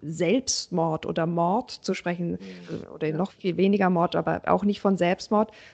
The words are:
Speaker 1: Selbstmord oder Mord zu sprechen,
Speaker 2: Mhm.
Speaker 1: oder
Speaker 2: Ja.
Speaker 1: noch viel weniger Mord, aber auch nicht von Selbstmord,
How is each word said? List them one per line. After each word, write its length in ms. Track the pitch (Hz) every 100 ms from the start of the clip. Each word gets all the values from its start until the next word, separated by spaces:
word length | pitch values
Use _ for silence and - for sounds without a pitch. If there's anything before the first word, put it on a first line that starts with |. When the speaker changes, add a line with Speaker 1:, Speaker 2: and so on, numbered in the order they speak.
Speaker 1:
Selbstmord 1040 | - 160 175 240 262 - - 175 165 160 -
oder 200 | 170 165
Mord 440 | 170 170 208 254
zu 220 | - -
sprechen, 400 | 185 - 175 175
Speaker 2:
Mhm. 640 | 180 190 180 175 165 -
Speaker 1:
oder 140 | - 156
Speaker 2:
Ja. 80 | 156
Speaker 1:
noch 160 | 196
viel 240 | - 190 170
weniger 340 | 190 202 190
Mord, 260 | 175 175 170
aber 260 | 160 165 -
auch 180 | 180
nicht 160 | 202 196
von 160 | 202 190
Selbstmord, 560 | 175 185 - 208 214 - -